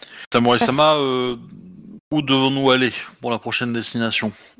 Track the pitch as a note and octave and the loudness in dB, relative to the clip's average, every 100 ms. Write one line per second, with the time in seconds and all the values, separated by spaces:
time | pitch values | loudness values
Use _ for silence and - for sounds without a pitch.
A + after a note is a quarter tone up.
0 | - - - A#2+ A#2+ A#2+ - C3+ D3+ D3+ | -20 -20 -2 2 4 2 2 2 2 2
1 | C3+ B2+ B2+ A#2+ A#2 - - - - - | 0 -2 -4 -6 -12 -20 -20 -20 -20 -20
2 | - D3+ C#3 C3+ C3+ C3+ C3+ B2+ B2+ - | -6 -4 2 2 2 2 2 4 2 -2
3 | - - B2 A#2 - - B2 A#2 G#2+ A#2+ | -14 -10 -6 -6 -4 -4 -4 -4 -4 -2
4 | A2+ - A2 - - _ | -2 -2 -6 -8 -20 _